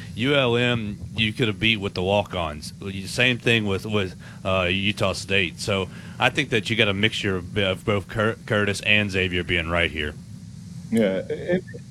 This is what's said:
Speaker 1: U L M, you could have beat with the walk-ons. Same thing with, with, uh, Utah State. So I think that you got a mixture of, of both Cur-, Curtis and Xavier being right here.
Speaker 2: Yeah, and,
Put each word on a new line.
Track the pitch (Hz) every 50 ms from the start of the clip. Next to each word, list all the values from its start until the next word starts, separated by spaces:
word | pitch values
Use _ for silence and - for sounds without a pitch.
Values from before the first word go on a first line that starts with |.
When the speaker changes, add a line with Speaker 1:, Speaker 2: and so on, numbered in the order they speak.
| - - -
Speaker 1:
U | 98 117 139 143
L | 143 131 120 117 120
M, | 123 123 120 117 107 104 101 - - - -
you | 101 110 107
could | 107 - 131 107
have | 98 90
beat | 107 113 113 101
with | 98 98 82
the | 92
walk-ons. | 90 95 101 104 101 - 95 90 82 78 76 76 76 - - - 101 101 95 95 95
Same | 90 - 123 123 127 123 113
thing | - 120 117 113 104
with, | 101 95 92 90
with, | 110 107 104 95 90 80 - - - - - -
uh, | 98 95 95 90 87
Utah | 95 98 98 104 98 - 107 95 87
State. | - - 87 95 98 92 82 85 -
So | - - 101 98 92 - - - - - - -
I | 117 127
think | - 156 139 -
that | 127 110 92 -
you | 117
got | 107 113 104
a | 98
mixture | 98 104 110 - - - 104 95
of, | 92 87 87 -
of | 104 98 95 95 85 -
both | 113 104 101 85 -
Cur-, | - 107 107 110 - - -
Curtis | - 113 104 104 101 98 -
and | - 107 104 104 104 101
Xavier | 92 98 92 92 87 90
being | 85 82 90 87 80 80
right | 85 87 87 80
here. | 76 80 76 73 71 - - - - - - - - - - - - - - -
Speaker 2:
Yeah, | - 226 214 190 190 185 - -
and, | 151 - - 180 180 185 - - - - - -